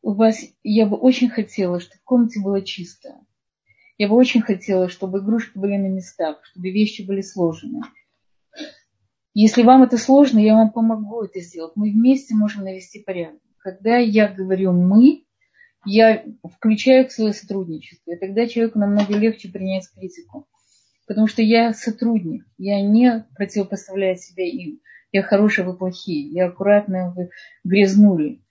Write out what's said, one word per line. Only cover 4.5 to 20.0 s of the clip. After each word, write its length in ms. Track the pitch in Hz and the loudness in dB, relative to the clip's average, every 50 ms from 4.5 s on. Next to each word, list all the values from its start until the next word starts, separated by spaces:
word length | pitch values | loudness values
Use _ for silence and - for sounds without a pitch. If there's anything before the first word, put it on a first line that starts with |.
| 196 185 - - 196 185 185 180 | -6 -6 -4 -4 -2 -2 -2 -4
чтобы 300 | 180 _ 190 185 185 196 | -6 _ -10 -8 -8 -6
игрушки 380 | 190 208 220 226 220 - _ | -4 -4 -4 -4 -4 -8 _
были 200 | 196 190 202 202 | -8 -6 -4 -4
на 100 | 202 196 | -4 -4
местах, 560 | 190 190 190 180 - _ - 170 156 151 _ _ | -4 -6 -8 -10 -14 _ -8 -8 -8 -8 _ _
чтобы 280 | _ _ 180 175 190 | _ _ -10 -10 -6
вещи 320 | 185 208 214 208 - - 190 | -2 0 -2 -2 -2 -12 -10
были 180 | 190 196 196 | -8 -8 -8
сложены. 640 | 190 - - 196 175 165 160 - - - - - - - _ _ _ _ _ _ _ _ _ _ _ _ _ - 302 - _ _ _ _ _ _ _ _ _ _ _ _ _ | -8 -10 -6 -4 -4 -4 -4 -8 -14 -14 -12 -12 -14 -16 _ _ _ _ _ _ _ _ _ _ _ _ _ -18 -18 -18 _ _ _ _ _ _ _ _ _ _ _ _ _
Если 280 | 208 214 220 - 247 | 2 2 2 4 4
вам 220 | 226 233 262 262 262 | 6 6 8 8 6
это 140 | 247 247 | 4 2
сложно, 420 | 226 - - 262 277 285 262 240 214 | -4 2 4 6 6 6 4 4 2
я 160 | 208 214 220 | 4 4 4
вам 160 | 220 226 214 | 4 4 2
помогу 520 | 220 233 226 226 226 214 214 202 226 233 208 | 0 -2 -2 -2 -2 -4 -8 -10 -8 -10 -10
это 160 | 190 _ 185 | -10 _ -16
сделать. 340 | 170 175 - 165 165 165 _ | -16 -14 -16 -16 -16 -12 _
Мы 160 | 208 214 214 | -6 -6 0
вместе 440 | 202 220 233 254 269 262 - - 226 | 0 2 4 4 2 2 -2 -4 -2
можем 300 | 214 208 208 208 202 190 | -2 -2 -2 -4 -8 -12
навести 340 | 190 190 190 185 _ - 208 | -12 -12 -14 -16 _ -20 -18
порядок". 400 | _ - 185 180 165 160 151 _ _ _ _ _ | _ -10 -8 -8 -8 -10 -12 _ _ _ _ _
Когда 380 | _ 190 185 190 196 220 233 | _ -16 -14 _ -2 0 2
я 300 | 247 240 220 208 220 214 | 2 2 2 2 2 2
говорю 460 | 202 190 190 190 185 190 185 190 185 180 | 2 0 -8 -4 -4 -2 -2 0 0 2
"мы", 500 | 175 180 185 196 220 247 294 320 - _ _ _ _ _ _ _ _ _ _ _ _ _ | 2 2 4 6 6 6 6 4 2 _ _ _ _ _ _ _ _ _ _ _ _ _
я 400 | 202 196 220 226 226 220 220 - - - _ - | -2 2 4 4 4 4 2 -4 -16 -20 _ -20
включаю 640 | 180 _ _ - 220 214 214 - 262 262 262 262 | -20 _ _ 0 0 0 2 2 4 4 4 4
в 40 | 262 | 0
свое 200 | - - 220 214 | -2 -4 -4 -4
сотрудничество, 800 | 202 - - _ 202 196 185 170 160 151 - - 170 _ _ 170 | -4 -6 -10 _ -8 -8 -8 -8 -12 -14 -14 -20 _ _ _ -16
и 80 | 170 170 | -12 -10
тогда 280 | 190 190 196 220 240 | -10 -6 -4 -4 -4
человеку 320 | 233 - 233 226 226 226 214 | -2 -2 -4 -4 -2 -2 -2
намного 360 | 202 202 202 208 202 196 208 | -2 0 0 0 0 0 -2
легче 340 | 208 214 226 220 - - 180 | 0 0 -2 -2 -4 -16 -18
принять 380 | 180 190 190 190 190 190 185 _ _ | -14 -10 -8 -8 -8 -8 -10 _ _
критику. 540 | _ | _